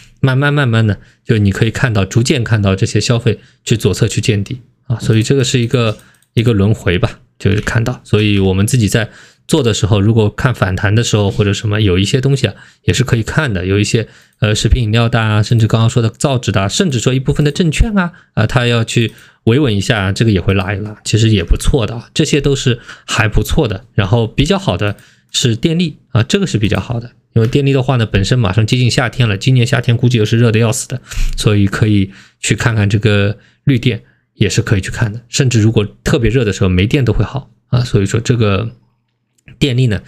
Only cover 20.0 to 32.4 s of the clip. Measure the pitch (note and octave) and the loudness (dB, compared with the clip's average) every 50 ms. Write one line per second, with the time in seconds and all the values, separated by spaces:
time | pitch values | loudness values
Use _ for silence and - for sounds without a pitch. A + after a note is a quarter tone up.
20 | F#2+ F#2 F#2+ - A#2 A2 G#2 F2+ E2 - F#2+ G2 F#2+ F2+ G#2 G2 G#2 G#2+ G#2+ - | 0 -2 0 0 2 2 2 2 2 0 0 0 -2 -2 -4 -6 -8 -10 -12 -12
21 | - - - G#2+ A#2 A2+ G#2+ G2 E2+ - - - - - - C#3+ A2 G2+ A2+ A#2+ | -6 -2 0 2 2 2 2 2 2 0 0 0 2 0 0 0 0 -4 -6 -10
22 | A#2+ - - - D#3+ - - D3 C#3 D3 C#3 C3 - C3 A#2 - - - - - | -14 -8 -4 -2 -2 0 0 0 0 0 -2 0 0 -2 -2 -2 -6 -12 -20 -20
23 | _ - - - A2 G#2+ - - G#2+ - - - D3+ A2 G2+ F#2+ - - _ - | _ -6 -4 -2 -2 0 0 0 0 0 0 0 0 0 -2 -6 -10 -6 _ -2
24 | G2+ F#2 A2+ A#2+ A2+ G#2+ - - C3+ D#3 G3 G3 G3 - F#2+ F2 G#2 G#2 G2 - | 0 0 2 0 0 0 -2 -2 0 0 0 0 0 -2 -2 -2 -2 -4 -4 -6
25 | - - _ _ _ _ - - - B2 A2+ - - E3+ D#3+ E3 F3+ D#3+ - - | -12 -20 _ _ _ _ -6 -2 -2 0 0 0 0 0 0 0 -2 -2 -4 -8
26 | _ _ - A2+ A2 - - G3+ G3+ - - A2 G#2+ G2+ F#2+ F#2+ F#2 - B2 A#2 | _ _ -2 -2 0 0 0 0 0 0 -2 -2 0 0 -2 -2 -4 -4 -6 -8
27 | A2+ - - _ _ _ - A#2 A2+ A2+ B2 C#3 C#3 C#3 C#3 C#3 B2 C3 C3+ A#2+ | -8 -10 -16 _ _ _ 0 0 2 2 2 0 2 2 2 2 0 0 0 0
28 | A2+ G#2 - A#2+ G#2 - C3 B2+ A#2+ F2+ F2+ - A2 G#2+ - B2 B2+ A#2+ - - | 0 0 0 0 0 2 2 0 0 0 2 0 0 2 2 0 0 0 0 0
29 | C3 A2+ - - B2 A2+ G2 - - C3 C3 C3 A#2 A#2 - A#2 A#2 - A#2 A2+ | -2 -2 0 0 0 0 0 0 0 2 2 2 2 2 0 0 0 0 0 2
30 | - B2 B2 A#2+ G#2+ G#2 - A#2 A#2+ A#2 A2 G#2+ A#2 A2+ G#2+ - - - - B2+ | 2 2 2 2 0 2 2 2 2 2 2 2 2 0 0 -2 -6 -8 -10 -12
31 | - - - - - - - - - A#2+ G#2+ G#2 G2+ G2 - - A2 G#2+ G#2+ G#2 | -12 -8 -2 0 0 0 0 0 0 0 2 2 2 0 0 0 0 2 2 2
32 | F#2+ F#2+ - - - - _ _ | 0 -2 -6 -12 -20 -20 _ _